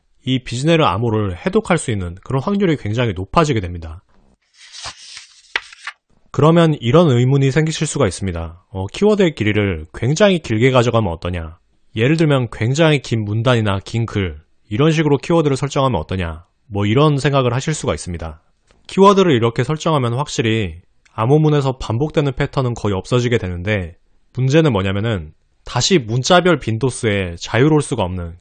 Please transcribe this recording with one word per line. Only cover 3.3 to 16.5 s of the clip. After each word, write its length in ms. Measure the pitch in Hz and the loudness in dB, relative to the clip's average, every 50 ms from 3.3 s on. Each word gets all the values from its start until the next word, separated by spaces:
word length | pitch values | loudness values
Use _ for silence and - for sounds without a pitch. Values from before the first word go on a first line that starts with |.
| - 175 165 147 147 113 | 0 0 2 2 0 -2
됩니다. 440 | 92 85 87 87 82 80 80 92 _ _ _ _ _ _ _ _ _ _ _ _ - - - - - - - - - - - - - - _ _ _ _ - - - - - - - - - _ _ _ _ _ _ _ | -4 -6 -8 -10 -12 -14 -16 -16 _ _ _ _ _ _ _ _ _ _ _ _ -20 -20 -20 -16 -14 -16 -16 -16 -20 -20 -20 -20 -20 -20 _ _ _ _ -8 -8 -8 -10 -20 -18 -16 -16 -16 _ _ _ _ _ _ _
그러면 440 | - - 135 156 165 170 170 160 151 - | -2 2 4 6 6 6 4 4 2 0
이런 300 | 120 117 123 160 180 160 | 0 2 4 6 6 6
의문이 400 | 127 120 123 127 135 139 135 135 | 4 4 4 4 2 2 2 2
생기실 380 | 127 160 156 160 156 - 160 147 | 2 0 0 0 -2 -4 -4 -4
수가 180 | - 147 139 | -2 0 0
있습니다. 600 | 98 85 - - 95 87 82 82 82 85 - _ _ | 0 -2 -4 -6 -6 -6 -6 -8 -10 -12 -16 _ _
어, 160 | - 95 95 95 - | -8 -8 -8 -8 -4
키워드의 400 | - 196 208 214 196 196 170 151 | 0 2 2 4 4 2 0 0
길이를 540 | - 104 107 104 107 104 101 92 78 76 - - | 0 -2 0 0 0 0 0 -2 -4 -8 -12 -10
굉장히 460 | - - 117 151 160 214 202 190 170 | -4 -2 -2 2 4 4 4 4 2
길게 300 | - - 113 107 117 135 | 0 -2 0 2 2 4
가져가면 420 | 127 131 117 123 113 113 110 92 | 4 4 2 4 2 0 0 0
어떠냐? 460 | 85 82 - 90 90 87 82 80 82 - _ _ _ _ _ _ - | -4 -4 -6 -6 -6 -6 -8 -10 -14 -20 _ _ _ _ _ _ -4
예를 220 | 107 110 131 160 160 | -2 0 0 2 2
들면 320 | 170 151 143 135 123 117 | 2 2 2 2 0 -2
굉장히 500 | - - 113 117 135 147 170 160 151 139 | -4 -4 -2 -2 2 2 4 4 2 2
긴 240 | - - 123 113 107 | 0 -2 -4 -4 -2
문단이나 540 | 101 104 113 117 131 127 117 110 107 98 98 - | -2 -2 -2 0 2 2 2 2 0 -2 -4 -6
긴 220 | - - 113 117 | -6 -4 -4 -4
글, 340 | 107 - 107 98 90 76 73 - _ _ _ _ - | -2 -2 -2 -2 -4 -6 -10 -16 _ _ _ _ -6
이런 220 | 104 107 143 165 | -2 2 2 2
식으로 260 | 160 156 160 147 143 135 | 2 2 2 2 2 0
키워드를 400 | - - 170 170 156 147 135 127 | 0 0 2 2 2 2 0 -2
설정하면 420 | - 139 - 151 135 131 127 87 | -4 -4 -2 0 0 0 0 -2
어떠냐? 460 | 76 - 95 95 90 82 80 78 - _ | -4 -4 -6 -6 -6 -6 -8 -12 -16 _